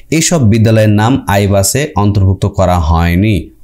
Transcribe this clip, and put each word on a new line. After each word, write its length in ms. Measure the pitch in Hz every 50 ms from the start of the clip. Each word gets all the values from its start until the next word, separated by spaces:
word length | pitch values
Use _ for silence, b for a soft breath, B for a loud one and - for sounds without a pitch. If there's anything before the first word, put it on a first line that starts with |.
| B B
এসব 380 | 147 165 156 - 180 160 123 98
বিদ্যালয়ের 400 | 110 117 107 110 110 110 107 107
নাম 360 | 104 104 107 120 139 135 -
আইবাসে 600 | - 101 101 104 98 101 98 95 - - 135 151 156 -
অন্তর্ভুক্ত 500 | 98 101 101 104 104 92 98 92 - -
করা 340 | 95 - - 95 90 90 87
হয়নি। 720 | 78 78 85 82 85 85 87 90 104 110 101 85 80 - - -